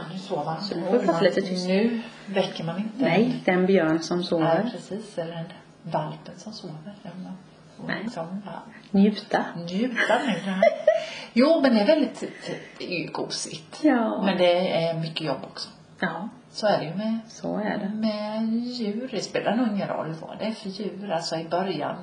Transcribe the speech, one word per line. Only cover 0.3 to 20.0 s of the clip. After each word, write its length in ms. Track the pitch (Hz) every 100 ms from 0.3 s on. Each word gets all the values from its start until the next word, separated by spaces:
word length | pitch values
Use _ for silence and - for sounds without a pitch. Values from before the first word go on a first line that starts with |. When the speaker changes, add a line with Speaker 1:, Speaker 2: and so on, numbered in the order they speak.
| 175
Speaker 1:
han. 160 | 147 160
Speaker 2:
Så 140 | 202 170
nu 60 | 180
får 120 | 240
vi 80 | 202
prata 140 | 165
lite 200 | 185 202
tyst. 280 | 190 180 180
Speaker 1:
Nu 320 | 190 233 233 - - -
väcker 380 | 196 180 -
man 140 | 165 175
inte. 260 | 220 -
Speaker 2:
Nej, 380 | 247 175 247 247
den 220 | - 185 185
björn 320 | 196 160 160
som 200 | - 180
sover. 380 | 175 170 156 165
Speaker 1:
Nej, 100 | 233
precis. 460 | 175 - 196 220 -
Eller 160 | 165
den 100 | 170 165 - - -
valpen 520 | - 160 156 156 - -
som 140 | -
sover. 420 | - 185 156 165 202
Den 100 | 190 180 180 185 - - - -
får 100 | -
Speaker 2:
Nej. 100 | -
Speaker 1:
liksom 400 | 226 180 165 190 196
bara 160 | - - - -
Speaker 2:
Njuta. 540 | 202 208 208 - - - 170
Speaker 1:
njuta 600 | 170 185 254 233 - 247 285
nu. 60 | 170
Det 60 | 190
här. 120 | 185 202 - - 659 - - -
Jo, 280 | 226 277 330
men 120 | 269
det 60 | 226
är 60 | 202
väldigt, 340 | 311 262 - - - - - - -
det 60 | -
är 40 | 175
ju 80 | 156
gosigt. 680 | - - - - 160 - -
Speaker 2:
Ja. 400 | 302 254 220 208
Speaker 1:
Men 140 | 196 180
det 320 | 180 175 185 165 165
är 80 |
mycket 320 | 160 160 - 156
jobb 140 | 131 -
också. 180 | - - - - -
Speaker 2:
Ja. 280 | 180 165 220 - -
Speaker 1:
Så 160 | - 214
är 120 | 165
det 60 |
ju 100 | 147
med, 240 | 185 220 226 -
Speaker 2:
Så 280 | - 170 175
är 200 | 208 175
det. 100 | 196
Speaker 1:
med 540 | 214 220 208 214 220 226
djur. 540 | 226 240 247 208 214 262
Det 80 | 202
spelar 360 | - - - 214
nog 120 | 240
ingen 200 | 202 165
roll 260 | -